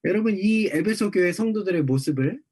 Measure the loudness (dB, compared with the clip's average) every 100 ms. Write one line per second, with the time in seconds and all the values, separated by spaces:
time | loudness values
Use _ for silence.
0 | 0 0 0 0 2 2 2 0 -2 0
1 | 0 2 0 0 -2 -2 0 0 2 0
2 | 0 0 -2 -4 _